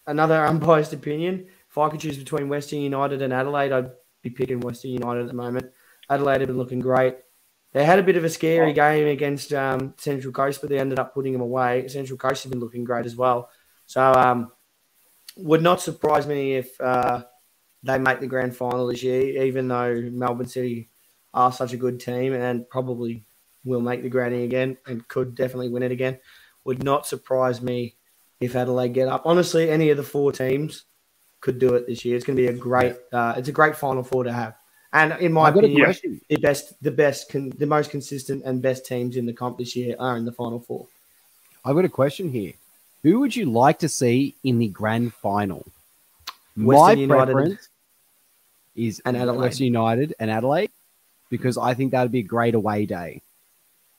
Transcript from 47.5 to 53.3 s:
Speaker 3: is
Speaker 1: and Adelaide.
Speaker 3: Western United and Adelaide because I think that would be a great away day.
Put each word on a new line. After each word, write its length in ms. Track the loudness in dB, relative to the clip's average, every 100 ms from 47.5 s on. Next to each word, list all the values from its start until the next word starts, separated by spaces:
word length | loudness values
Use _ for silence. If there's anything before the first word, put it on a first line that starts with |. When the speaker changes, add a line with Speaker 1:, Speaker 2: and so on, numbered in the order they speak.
| -2 -12 _ _ _ _ _ _ _ _ _ _ -4
Speaker 3:
is 260 | -4 -2
Speaker 1:
and 120 | -4 0
Adelaide. 220 | 0 0
Speaker 3:
Western 260 | 0 0 2
United 480 | 2 2 2 -2 -4
and 100 | -2
Adelaide 400 | 0 0 0 -2 -6 _ _ _ _ _
because 300 | -4 -2 0
I 160 | 0
think 160 | 0 0
that 120 | 0
would 100 | 0
be 80 | 0
a 20 |
great 320 | -2 0 2
away 320 | 2 0 -2 -2
day. 340 | -4 -8 -14 -20